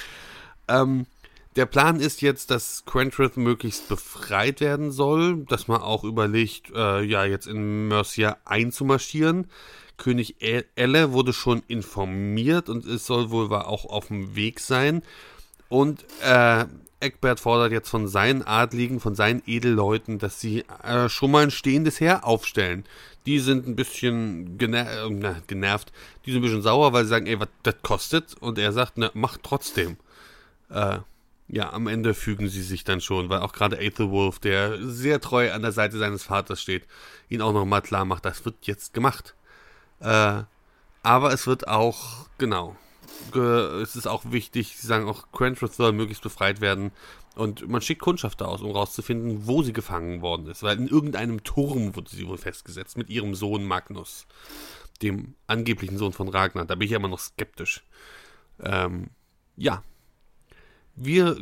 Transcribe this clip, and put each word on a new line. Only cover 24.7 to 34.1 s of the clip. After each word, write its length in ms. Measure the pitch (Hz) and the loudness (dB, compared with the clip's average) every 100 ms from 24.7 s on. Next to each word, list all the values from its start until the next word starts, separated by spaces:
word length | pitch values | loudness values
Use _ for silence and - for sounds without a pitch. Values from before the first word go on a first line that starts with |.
| 120 117 113 110 | 0 -2 -4 -4
äh, 40 | |
na, 240 | 101 101 85 - | -4 -4 -6 -8
genervt, 460 | 98 98 104 - - - - - | -2 0 0 -4 -18 -20 -16 -4
die 60 | |
sind 100 | 127 | 0
ein 40 | 120 | 2
bisschen 180 | 110 | 2
sauer, 300 | 110 127 147 | 4 6 6
weil 100 | 123 | 6
sie 60 | 110 | 4
sagen, 180 | 113 107 | 2 0
„Ey, 120 | 107 | -2
was 100 | 104 - | -4 -2
das 140 | 117 - | -2 -2
kostet?“ 500 | - 98 - 160 160 - | -2 -2 0 -2 -2 -8
Und 180 | 120 107 | -6 -2
er 140 | 104 | 0
sagt, 220 | 110 127 - | 0 -2 0
„Na, 160 | 110 | -2
macht 300 | 107 127 - | 0 -4 -4
trotzdem.“ 540 | - 139 - - 87 - _ - - - - _ _ | -4 -4 -2 -2 -2 -6 _ -20 -20 -20 -20 _ _
Äh, 260 | 101 101 98 - - _ _ - | -2 -2 -2 -8 -20 _ _ -8
ja, 220 | 104 90 | -6 -4
am 140 | 107 113 | -4 -4
Ende 260 | 113 113 | 0 0
fügen 340 | 104 - 104 104 | 0 -2 -2 -4
sie 160 | 98 | -4
sich 220 | 92 92 - | -6 -6 -2
dann 160 | 92 | -2
schon, 280 | - 95 90 | 0 -2 0
weil 120 | 95 | -2
auch 100 | 98 | -2
gerade 260 | - 104 - | -2 -2 0
Aethelwulf, 640 | 104 - 104 | -4 -2 0